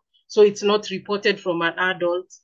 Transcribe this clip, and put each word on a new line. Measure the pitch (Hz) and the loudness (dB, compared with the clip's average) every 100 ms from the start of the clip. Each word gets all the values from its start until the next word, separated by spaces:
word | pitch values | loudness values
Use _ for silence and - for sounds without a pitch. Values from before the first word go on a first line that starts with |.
| _ _ _ | _ _ _
So | - | 4
it's | 208 202 | 4 4
not | 202 208 202 | 0 0 -2
reported | 190 - 202 208 202 | -10 -6 -2 -2 -2
from | 190 170 | -4 -2
an | 170 165 | -2 -2
adult | 185 180 175 175 185 - | -4 -2 -2 -2 -6 -18